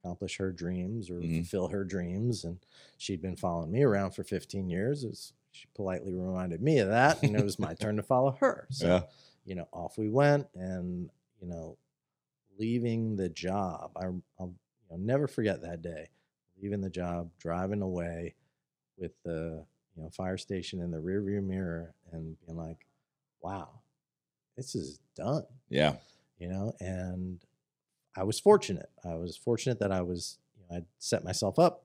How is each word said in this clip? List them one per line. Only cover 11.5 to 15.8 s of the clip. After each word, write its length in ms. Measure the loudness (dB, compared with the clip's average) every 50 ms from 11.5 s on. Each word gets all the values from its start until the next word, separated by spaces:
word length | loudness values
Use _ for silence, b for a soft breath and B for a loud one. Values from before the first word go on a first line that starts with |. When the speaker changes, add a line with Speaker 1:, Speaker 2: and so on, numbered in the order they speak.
| -10 -8 -10 -12 -14 _ _ _ _ _ _ _ _ _ _ _ _ _ _ _ _ -4
Speaker 1:
leaving 560 | -2 0 0 2 2 2 2 2 2 0 0
the 140 | 0 0 -2
job, 640 | -2 -4 -2 0 0 0 0 -2 -4 -6 -10 -10 -8
I, 100 | -6 -6 -4 -6 -6 -10 _ _ -10
I'll, 120 | -10 -10 -10 -14 _ _ _ _ _ _
you 0 |
know, 60 | -10
never 320 | -4 0 2 2 2 2 0
forget 340 | 0 0 2 2 0 0
that 200 | -4 -8 -8 -8